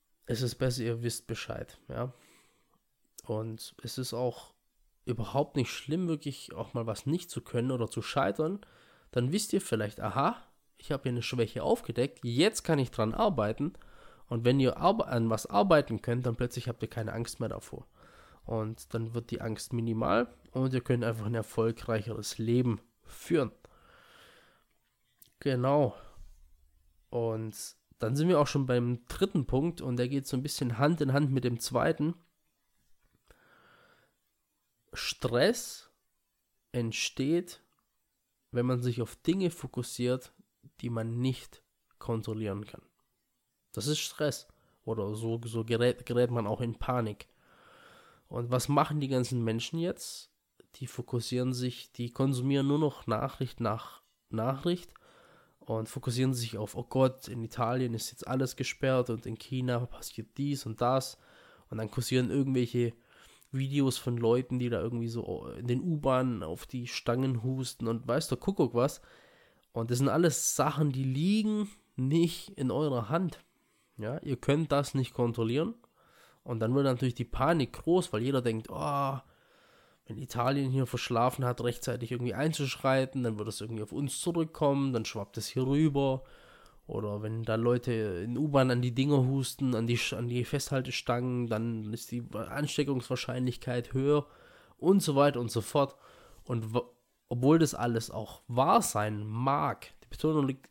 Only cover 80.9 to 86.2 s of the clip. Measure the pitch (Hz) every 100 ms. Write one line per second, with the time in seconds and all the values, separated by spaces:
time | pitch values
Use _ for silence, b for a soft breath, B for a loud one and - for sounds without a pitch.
80.9 | 120 - 113 123 - 123 123 120 120 -
81.9 | 123 120 120 120 98 156 160 135 - 135
82.9 | 135 131 135 120 107 107 - 117 113 107
83.9 | - 143 - 175 165 160 - 147 139 139
84.9 | 120 107 110 101 - - 131 131 143 160
85.9 | 139 139 131